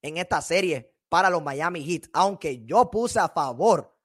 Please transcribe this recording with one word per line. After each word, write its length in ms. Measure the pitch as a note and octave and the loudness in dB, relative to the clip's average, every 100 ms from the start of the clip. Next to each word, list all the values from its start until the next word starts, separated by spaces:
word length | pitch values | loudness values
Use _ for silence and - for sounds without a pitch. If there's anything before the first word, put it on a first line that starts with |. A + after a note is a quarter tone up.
en 160 | C#3+ D#3+ | -8 -8
esta 240 | F3+ E3 | -2 -2
serie 540 | - F3 F#3 C#3 A#2 _ _ | 0 0 0 -2 -8 _ _
para 200 | E3+ F#3+ | 2 2
los 140 | F3+ | 0
Miami 400 | C#3+ C3+ E3+ F3 D3 | -4 -4 -4 -4 -6
Heat, 240 | E3+ - | -6 -4
aunque 540 | D3 F#3+ G3 D#3 B2 A2+ | 2 2 0 -8 -8 0
yo 240 | G3 B3 | 2 2
puse 300 | G#3+ A#3 A3 | 0 -2 0
a 100 | E3+ | 0
favor 640 | - C#3 A#2+ G#3 F#3 - _ | -2 -4 0 2 2 0 _